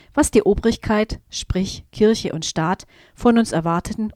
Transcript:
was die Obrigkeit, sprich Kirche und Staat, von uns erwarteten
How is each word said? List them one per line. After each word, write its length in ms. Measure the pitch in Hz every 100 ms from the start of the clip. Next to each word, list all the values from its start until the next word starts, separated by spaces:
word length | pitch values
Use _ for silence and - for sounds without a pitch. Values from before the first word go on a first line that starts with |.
| _
was 180 | - 302
die 120 | 214
Obrigkeit, 760 | - 202 233 226 - 214 214 - _
sprich 540 | - - 185 190 - -
Kirche 400 | - 208 226 160
und 140 | 165
Staat, 400 | - - 160 190 - _ _
von 220 | - 240 233
uns 140 | 226
erwarteten 600 | 160 165 170 - - 214